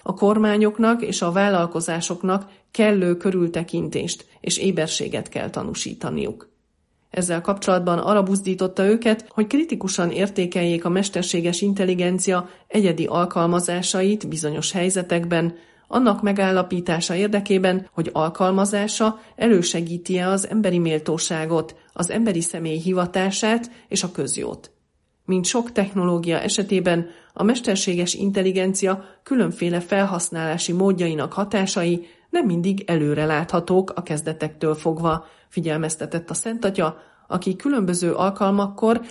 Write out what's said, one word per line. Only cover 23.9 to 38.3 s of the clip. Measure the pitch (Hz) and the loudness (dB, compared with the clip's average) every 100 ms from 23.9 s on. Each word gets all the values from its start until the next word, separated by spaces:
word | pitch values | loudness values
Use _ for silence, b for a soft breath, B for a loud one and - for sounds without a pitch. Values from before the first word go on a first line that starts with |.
| 196 | -4
a | 175 | -4
közjót. | 170 139 - 117 - - _ _ _ _ _ | -4 -4 -4 -6 -10 -16 _ _ _ _ _
Mint | - 185 | -2 0
sok | 180 247 233 | 2 0 0
technológia | 220 196 196 180 170 170 165 | -2 0 0 0 0 0 -2
esetében, | 214 - 196 190 180 175 170 B B | 0 -2 0 2 2 0 -2 B B
a | - | -2
mesterséges | 208 254 240 196 - 175 175 | 0 2 0 -2 0 -2 -2
intelligencia | - 196 196 190 185 185 190 190 190 B B | -2 -2 0 0 0 0 0 0 -2 B B
különféle | - 262 170 - 175 175 | -2 0 0 0 -2 -2
felhasználási | 175 196 196 180 - 165 160 165 - | 0 0 0 -2 -4 -4 -4 -4 -2
módjainak | 175 196 180 170 156 131 | 2 2 2 0 0 -4
hatásai | - 208 208 190 196 170 175 B B B | -2 -2 0 0 0 0 0 B B B
nem | 349 240 | 0 0
mindig | 170 180 196 - | 0 0 -2 0
előreláthatók | 165 147 147 156 151 165 175 175 185 190 | 0 2 0 0 0 0 -2 2 2 0
a | - | -6
kezdetektől | 170 151 160 156 151 - 156 | -6 -4 -4 -6 -6 -2 -2
fogva, | 156 165 160 165 160 B B B | 0 -2 0 0 -2 B B B
figyelmeztetett | - 160 156 160 - 151 170 170 | -6 -2 -2 -2 -4 -6 -6 -6
a | |
Szent | 165 226 233 | -6 -6 -2
Atya, | - 196 160 - B B B | -2 0 -2 -2 B B B
aki | 180 190 190 | -4 -2 -2
különböző | 285 269 185 175 170 | 0 0 0 0 0
alkalmakkor | - 190 | 2 0